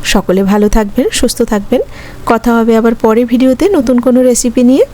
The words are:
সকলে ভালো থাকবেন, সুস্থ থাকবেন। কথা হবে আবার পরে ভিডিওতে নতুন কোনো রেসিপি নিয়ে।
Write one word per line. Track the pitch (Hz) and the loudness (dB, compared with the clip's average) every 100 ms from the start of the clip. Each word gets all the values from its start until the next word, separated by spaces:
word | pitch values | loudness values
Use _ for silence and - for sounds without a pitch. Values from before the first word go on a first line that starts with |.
| - | -2
সকলে | 214 180 185 | -4 0 -2
ভালো | 196 208 208 | 0 2 2
থাকবেন, | 226 208 - 330 - | 0 0 -2 -4 -2
সুস্থ | 240 - 226 | -4 -2 -2
থাকবেন। | 208 202 240 539 - - - - | -4 -2 -4 -4 -10 -18 -12 -4
কথা | 226 240 233 | -2 0 0
হবে | 226 226 | 2 2
আবার | 226 233 | 2 0
পরে | 226 220 247 | 0 2 0
ভিডিওতে | 240 262 254 339 381 | 2 2 2 0 0
নতুন | 240 247 240 | 0 0 2
কোনো | 247 254 | 2 2
রেসিপি | 240 247 233 240 | 2 0 2 2
নিয়ে। | 269 523 | 2 0